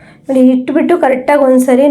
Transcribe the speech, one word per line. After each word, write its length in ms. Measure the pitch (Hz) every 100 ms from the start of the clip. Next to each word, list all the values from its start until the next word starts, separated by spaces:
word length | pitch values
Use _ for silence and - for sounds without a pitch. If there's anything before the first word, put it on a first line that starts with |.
| - - -
ನೋಡಿ, 160 | 262 254
ಇಟ್ಬಿಟ್ಟು 420 | 254 254 285 - 339
ಕರೆಕ್ಟಾಗಿ 380 | 294 262 - 294 269
ಒಂದ್ಸರಿ 380 | 262 254 254 285